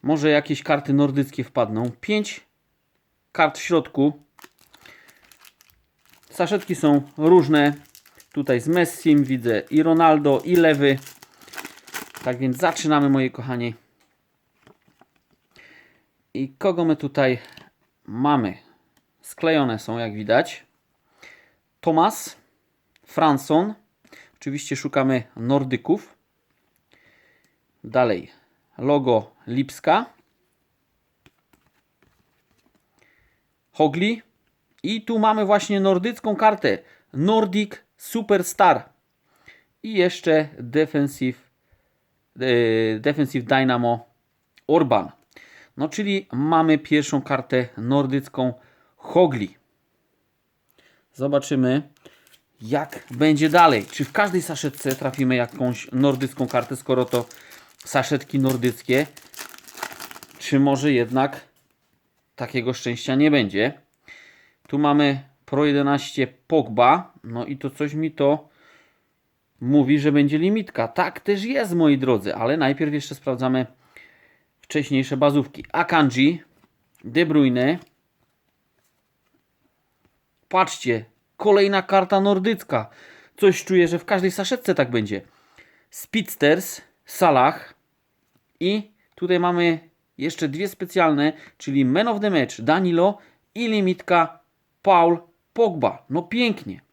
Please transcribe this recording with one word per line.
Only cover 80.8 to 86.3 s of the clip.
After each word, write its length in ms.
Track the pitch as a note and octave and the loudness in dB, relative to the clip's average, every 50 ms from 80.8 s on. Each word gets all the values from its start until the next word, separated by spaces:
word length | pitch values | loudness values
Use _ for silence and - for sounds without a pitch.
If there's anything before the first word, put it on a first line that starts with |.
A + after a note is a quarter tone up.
| - B2+ A#2 A2 A2 _ _ _ _ _ _ _ | -4 -2 -2 -2 -4 _ _ _ _ _ _ _
kolejna 440 | - G#3 G3+ G#3 G3+ G3 G3+ G3 | 2 4 4 4 4 4 2 -2
karta 400 | - - G3 G3 F#3+ F#3 G3+ G3 | -2 2 2 2 2 4 2 2
nordycka. 680 | F#3+ G3+ G3+ F#3+ F#3 A3 A3+ F#3 - _ D3+ A#2+ G#2+ - _ - - - - - _ _ _ - | 2 2 2 2 0 -2 -2 -2 -4 _ -4 -4 -4 -6 _ -20 -20 -20 -20 -20 _ _ _ 2
Coś 260 | G#3 G3 F3+ - - | 4 4 4 2 -2
czuję, 240 | - F#3+ F3+ F3 E3 | 0 2 4 4 4
że 120 | E3+ E3+ | 0 -4
w 60 | - | -2
każdej 260 | - G#3 F#3 F3+ F#3+ | -2 -2 0 0 -2
saszetce 440 | F3 - G3 - C4 B3 - - - | -2 -4 -6 -4 -6 -4 -2 -2 0
tak 160 | - C#3 B2 | 0 0 0
będzie. 300 | B2 A#2+ G#2+ G2+ G#2 G2 - _ _ _ _ _ _ _ - _ _ _ _ _ | 0 -4 -2 -2 -6 -8 -10 _ _ _ _ _ _ _ -20 _ _ _ _ _
Speedsters, 920 | - - - _ - A3+ G3 - | -20 -20 -18 _ -6 -6 -6 -6